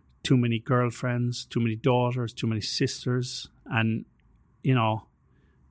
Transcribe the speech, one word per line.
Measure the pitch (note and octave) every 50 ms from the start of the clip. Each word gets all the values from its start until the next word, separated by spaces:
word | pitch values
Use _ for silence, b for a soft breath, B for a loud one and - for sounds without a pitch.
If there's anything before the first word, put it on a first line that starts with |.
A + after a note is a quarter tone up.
| b b _ _ _
too | - C#3+
many | B2+ A#2+ A#2+ A#2 A2+
girlfriends, | A2 - C3+ B2 B2 A#2+ A#2 - - B2+ A#2+ A#2+ B2 A#2+ A#2+ - -
too | - - B2
many | A#2 A#2 A2
daughters, | A2+ - C#3 B2 B2 B2 B2 B2 B2+ B2 A2 -
too | - - A#2
many | A2+ G#2+ G2+
sisters. | - - - C3+ B2+ - - - B2+ B2 B2+ B2 B2 - - - - _ _ _
And, | - - A2+ A2+ A2+ A2 A2+ - _ _ _ _ _ _ _ _ _ _ _ _
you | - C3
know, | B2+ A2+ A2 A2 A2 - _ _ _ _ b b b b b b b b b